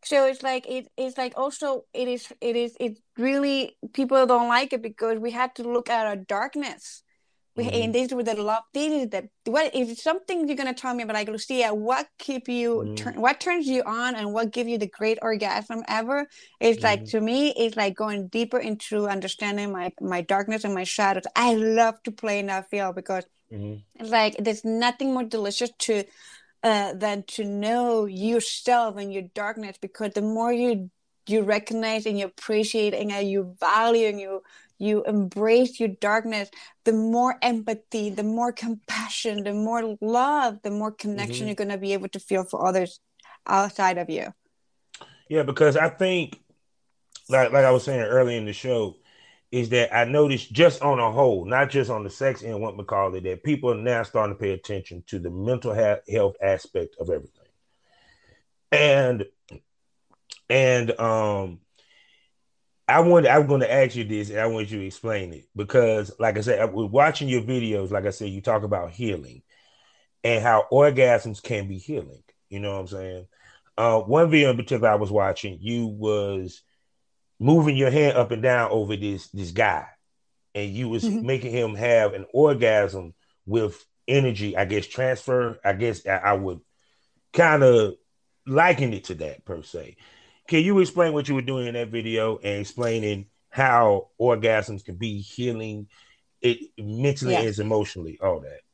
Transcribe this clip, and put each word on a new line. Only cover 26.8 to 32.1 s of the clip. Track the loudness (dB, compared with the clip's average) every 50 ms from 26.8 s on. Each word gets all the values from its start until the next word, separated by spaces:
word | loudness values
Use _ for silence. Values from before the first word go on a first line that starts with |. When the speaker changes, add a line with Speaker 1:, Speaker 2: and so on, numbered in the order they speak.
| 0 -4 -6
Speaker 1:
than | -4 -4 -4 -4 -4 -8
to | -10 -10 -8 -8
know | -6 -4 -4 -2 -2 0 0 0 0 0 0 0
yourself | -2 -4 -4 -4 0 0 0 -2 -2 -8 -6 0 2 2 2 2 0 -4
and | -8 -10 -8 -8
your | -10 -10 -10 _
darkness, | -8 -8 -6 -8 -8 -12 -14 -14 -12
because | -14 -16 _ -8 -8 -6 -4
the | -2 -2
more | -2 -2 -2 0 0 0
you, | 2 2 0 0 -2 -4 -8 _ _ _ _ _ _ _
you | 0 0 0 2
recognize | 2 0 0 -2 -4 -6 -4 -2 -2 -4 -4 -2
and | -2